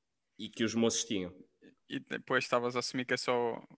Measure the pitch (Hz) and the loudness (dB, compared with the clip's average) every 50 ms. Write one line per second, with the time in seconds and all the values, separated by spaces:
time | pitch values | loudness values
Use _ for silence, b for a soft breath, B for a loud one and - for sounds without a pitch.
0 | _ _ _ _ _ _ _ - 107 101 - - 113 107 110 117 117 113 113 - | _ _ _ _ _ _ _ -14 -14 -10 -2 0 0 2 4 4 4 4 4 0
1 | - - 110 95 90 87 - - - _ _ _ - - - _ _ - 143 135 | -2 -2 -2 -4 -4 -4 -8 -14 -20 _ _ _ -20 -20 -20 _ _ -10 -8 -8
2 | - - 131 - - - 131 123 - - 127 120 120 123 127 123 - - - 127 | -6 -8 -8 -8 -2 0 0 0 2 2 2 2 2 0 -2 -2 -2 -2 -4 -4
3 | 123 - 127 - - 127 123 120 120 113 117 - - - - | -2 -2 -2 0 2 0 2 2 2 0 -2 -6 -10 -16 -20